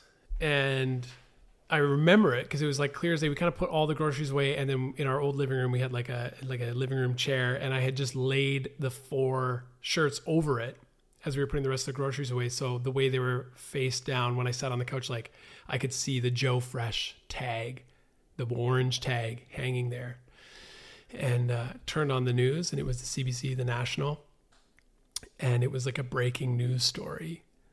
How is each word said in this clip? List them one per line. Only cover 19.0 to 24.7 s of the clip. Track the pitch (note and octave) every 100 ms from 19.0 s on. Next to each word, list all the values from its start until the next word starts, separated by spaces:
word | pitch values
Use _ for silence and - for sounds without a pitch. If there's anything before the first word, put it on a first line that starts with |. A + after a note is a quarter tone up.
| - B2 A2+ A#2 -
hanging | - B2+ B2+ A#2+
there, | A#2+ B2 B2 - - - - - - - - -
and, | - C3+ B2 A#2+
uh, | A#2+ B2 - -
turned | D#3+ D3
on | C3 B2+
the |
news, | B2 B2+ D#3 F3
and | D3
it | C3+
was | B2
the | -
C | -
B | C3
C, | B2 C3+ B2+
the | B2
national, | A#2+ A#2+ - C#3+ D3 - _ _ _ _